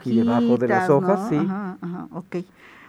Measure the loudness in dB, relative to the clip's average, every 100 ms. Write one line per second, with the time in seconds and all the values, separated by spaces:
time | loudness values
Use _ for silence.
0 | 0 0 2 2 2 2 2 0 4 2
1 | 4 0 0 -2 -2 -4 -8 -10 -10 -10
2 | -10 -14 -10 -10 -10 _ -20 -20